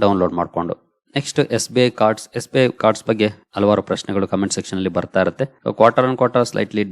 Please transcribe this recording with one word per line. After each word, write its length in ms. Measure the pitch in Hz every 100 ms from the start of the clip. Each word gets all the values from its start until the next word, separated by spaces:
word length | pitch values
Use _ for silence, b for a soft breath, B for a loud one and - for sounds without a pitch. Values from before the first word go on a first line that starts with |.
ಡೌನ್ಲೋಡ್ 320 | 101 98 90 87
ಮಾಡ್ಕೊಂಡು. 340 | 85 87 85 - _ _ _ 139
ನೆಕ್ಸ್ಟ್ 240 | - - - 113
ಎಸ್ 100 | - 120
ಬಿ 60 | 123
ಐ 60 | -
ಕಾರ್ಡ್ಸ್, 260 | 110 110 - 120
ಎಸ್ 80 | -
ಬಿ 60 | 135
ಐ 20 | 127 -
ಕಾರ್ಡ್ಸ್ 220 | 110 107 -
ಬಗ್ಗೆ 180 | 107 107 101 _ 101
ಹಲವಾರು 260 | 104 101 -
ಪ್ರಶ್ನೆಗಳು 360 | 104 - 98 98
ಕಾಮೆಂಟ್ 220 | 98 98 -
ಸೆಕ್ಷನ್ 220 | - 95
ಅಲ್ಲಿ 120 | 95 85
ಬರ್ತಾ 240 | 90 95 87
ಇರುತ್ತೆ. 200 | - - b 120
So 60 | 107
quarter 240 | 113 123 127
on 80 | 127
quarter 200 | 123 123 120
slightly 320 | 104 104 107 101